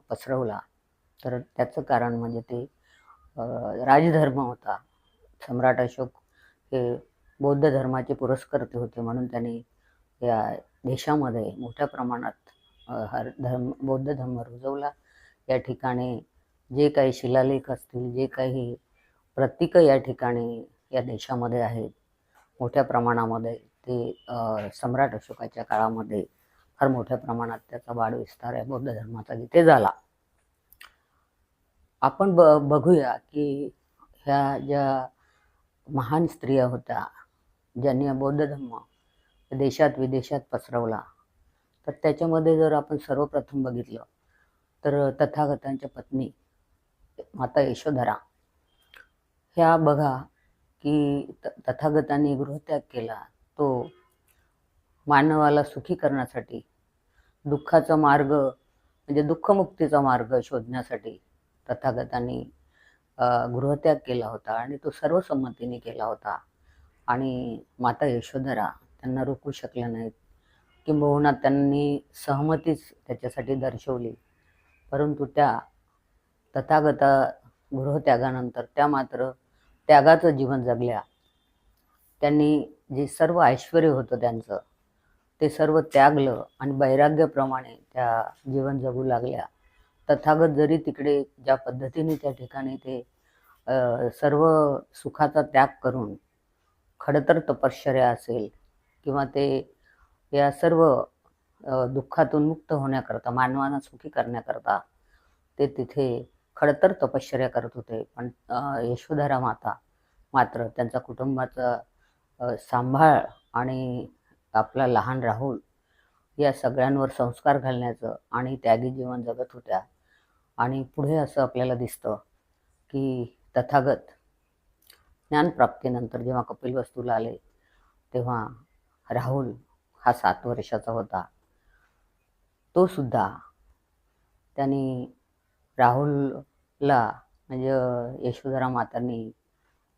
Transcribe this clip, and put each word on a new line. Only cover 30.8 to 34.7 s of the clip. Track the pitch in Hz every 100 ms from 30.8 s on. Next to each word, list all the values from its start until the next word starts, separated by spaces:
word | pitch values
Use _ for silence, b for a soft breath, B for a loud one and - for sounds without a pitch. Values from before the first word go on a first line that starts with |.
| - _ _ _ _ _ _ _ _ _ _ _
आपण | 131 - 196
ब-, | 170 165 151
बघूया | 143 147 131 175 131 -
की | _ 147 147 139 143 - _ _
ह्या | _ _ - 139 139 139
ज्या | 139